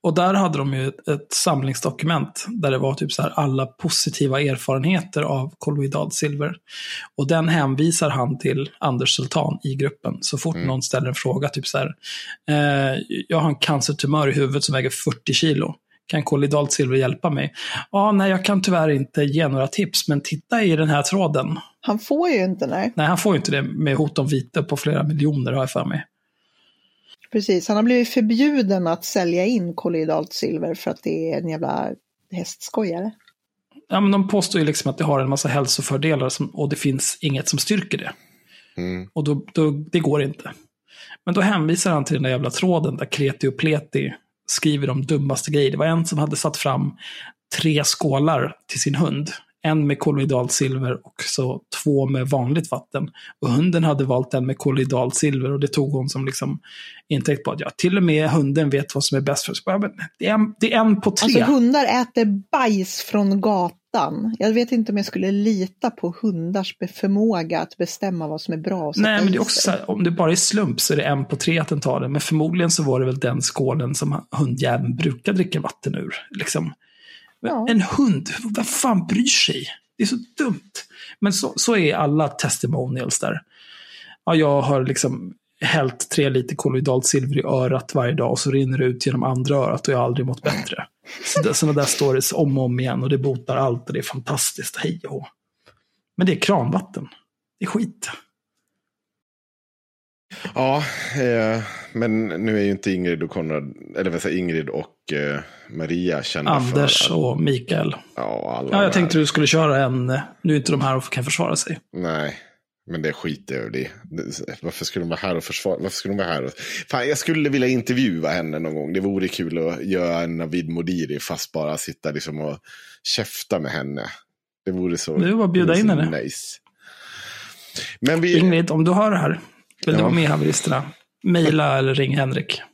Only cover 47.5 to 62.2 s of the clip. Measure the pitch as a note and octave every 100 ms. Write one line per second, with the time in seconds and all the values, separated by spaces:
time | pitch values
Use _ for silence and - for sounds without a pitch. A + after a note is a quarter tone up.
47.5 | - D#3+ D3+ C#3+ - D3+ C3+ D3+ C#3+ C3
48.5 | - _ - - C3+ D#3+ C#3+ D3+ - _
49.5 | _ D#3 D#3 D3 C#3+ - C#3+ C3+ C3 B2+
50.5 | - C3+ C3 B2+ B2+ - - - - B2+
51.5 | C3 _ - D3+ C#3 C3+ C3+ B2+ C3+ B2
52.5 | D#3 E3 C3+ - C#3 C#3 - - - C3+
53.5 | B2 F3 E3+ D#3+ C#3 C3 B2 B2+ C3+ B2+
54.5 | C3+ D3 C3 C3 C3 B2+ - D3+ C3+ C3
55.5 | C#3 C#3 - C#3 C#3 C3 C#3 C3 B2+ B2+
56.5 | - - - - - _ D3 C#3 C#3 -
57.5 | - - - F3 G3 F3 D#3 D#3 D#3+ C#3
58.5 | C#3+ D3+ C#3 C#3+ C3+ - C3+ C#3 C#3+ -
59.5 | - - F#3+ G#3 - D#3+ _ F3+ G#3+ G#3+
60.5 | G#3+ A#3 A#3 A3 G3+ G3+ F#3+ G#3+ - A#3
61.5 | C#4 A#3+ C#4+ C4+ B3 B3 -